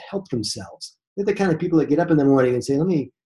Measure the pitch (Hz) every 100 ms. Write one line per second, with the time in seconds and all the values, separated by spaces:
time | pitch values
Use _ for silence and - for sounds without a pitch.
0 | - 196 196 123 104 - 98 82 - _
1 | _ - 202 202 190 160 175 165 135 147
2 | 170 160 139 139 127 123 120 139 170 170
3 | 123 _